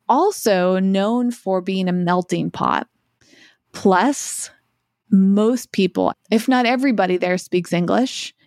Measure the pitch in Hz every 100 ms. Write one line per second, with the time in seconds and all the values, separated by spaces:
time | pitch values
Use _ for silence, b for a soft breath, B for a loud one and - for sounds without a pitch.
0 | - 240 381 392 233 190 180 185 190 190
1 | 202 240 240 240 - 190 185 190 185 180
2 | 175 180 180 170 170 - 64 - - _
3 | _ _ b b b b _ - 202 185
4 | 226 285 - - - _ _ _ _ _
5 | - 196 190 196 220 247 - - 185 -
6 | 90 - - 220 226 254 240 247 277 214
7 | 185 180 180 180 - 180 170 175 175 202
8 | 262 - - -